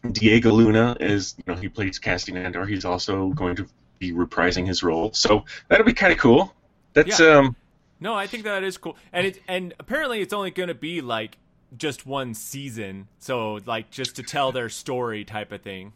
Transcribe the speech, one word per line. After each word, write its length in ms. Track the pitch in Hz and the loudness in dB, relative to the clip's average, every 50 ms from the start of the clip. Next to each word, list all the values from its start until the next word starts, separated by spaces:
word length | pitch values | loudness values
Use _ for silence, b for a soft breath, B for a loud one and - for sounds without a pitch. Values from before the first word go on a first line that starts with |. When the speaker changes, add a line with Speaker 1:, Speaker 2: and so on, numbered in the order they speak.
| - 120 | -6 -6
Speaker 1:
Diego 400 | 101 - 107 107 107 113 110 113 | -6 2 4 6 6 6 6 6
Luna 460 | 104 113 113 107 107 110 113 120 123 - | 6 6 6 6 6 4 4 2 0 -2
is, 360 | - 98 101 101 98 - - - | -2 0 0 -2 -2 -6 -12 -14
you 60 | - - | -10 -10
know, 120 | 87 90 | -8 -8
he 100 | 90 95 | -8 -10
plays 280 | - - 101 98 95 - | -6 -6 -6 -6 -6 -8
Cassian 380 | - 107 92 90 - - 90 92 | -6 -4 -4 -4 -4 -8 -8 -8
Andor. 280 | 90 92 87 87 95 | -8 -8 -6 -6 -6
He's 180 | 101 104 95 92 | -4 -4 -4 -4
also 460 | 92 87 90 - - 101 95 95 95 | -4 -4 -4 -4 -4 -4 -2 -2 -2
going 260 | 90 76 92 90 90 | -2 -2 -2 -2 -2
to 120 | 87 98 - _ _ _ _ _ _ | -4 -8 -12 _ _ _ _ _ _
be 120 | 95 90 | -8 -6
reprising 560 | 82 85 87 80 - - 85 90 87 92 90 95 | -2 -2 -4 -2 0 0 0 0 0 0 -2 -2
his 160 | 92 - - | -4 -2 0
role. 280 | 87 80 82 82 110 - | 0 0 0 -2 -4 -2
So 320 | - - - 107 107 - B B B B B | -2 2 4 4 2 2 B B B B B
that'll 160 | - 202 220 | 4 4 6
be 80 | 220 - | 4 2
kinda 220 | - 202 185 165 - | 4 4 2 4 6
cool. 360 | - 123 117 147 190 190 _ _ _ _ _ _ _ _ _ | 6 8 8 8 6 2 _ _ _ _ _ _ _ _ _
That's, 260 | 147 156 170 214 196 | 4 4 4 6 6
Speaker 2:
Yeah. 180 | 165 160 156 143 | 8 10 10 8
Speaker 1:
um, 180 | 139 135 123 _ _ _ _ _ _ _ _ _ | 8 6 0 _ _ _ _ _ _ _ _ _
Speaker 2:
No, 140 | 156 202 226 | -8 -6 -4
I 120 | 202 196 196 | -4 -6 -6
think 160 | - 233 214 | -10 -10 -6
that 200 | 214 202 196 190 | -4 -4 -4 -4
is 140 | 190 185 - | -6 -6 -8
cool. 200 | - 170 156 b b b b | -12 -14 -14 b b b b
And 140 | 175 185 196 | -4 -4 -4
it, 140 | 185 - _ - | -4 -8 _ -8
and 260 | 185 185 185 175 - _ | -6 -6 -6 -8 -14 _
apparently 420 | - - 233 302 311 269 240 220 | -12 -8 -6 -4 -4 -4 -4 -4
it's 120 | 190 180 208 | -4 -4 -4
only 180 | 208 196 185 | -6 -6 -6
gonna 220 | - - 185 175 165 | -6 -6 -6 -6 -8
be, 260 | 120 147 156 170 170 | -8 -10 -8 -8 -8
like, 380 | 139 120 117 110 110 110 - _ _ _ _ _ _ _ - 117 | -6 -6 -6 -6 -6 -8 -14 _ _ _ _ _ _ _ -16 -8
just 280 | - 147 127 - - | -6 -6 -6 -8 -12
one 280 | 131 135 139 131 123 113 | -10 -8 -8 -6 -8 -10
season. 760 | 107 - - - 139 139 139 113 113 107 95 95 98 98 98 _ _ | -12 -12 -14 -14 -12 -12 -12 -10 -10 -10 -10 -12 -14 -16 _ _ _
So, 400 | - - 131 120 113 107 107 104 95 | -10 -6 -6 -4 -4 -6 -6 -8 -8
like, 260 | 110 117 113 110 _ | -6 -6 -8 -8 _
just 260 | - - 131 - - - | -12 -10 -10 -10 -10 -10
to 60 | 123 | -12
tell 280 | - - 143 139 135 | -6 -2 0 0 0
their 160 | 123 127 120 113 | 0 -2 -6 -6
story 560 | - - - - 135 123 123 117 110 107 101 | -8 -10 -8 -6 -4 -4 -4 -4 -6 -8 -10
type 280 | 101 107 107 104 _ 104 | -10 -10 -10 -10 _ -12
of 80 | 98 | -14
thing. 320 | _ 101 98 95 95 101 107 | _ -12 -14 -14 -14 -18 _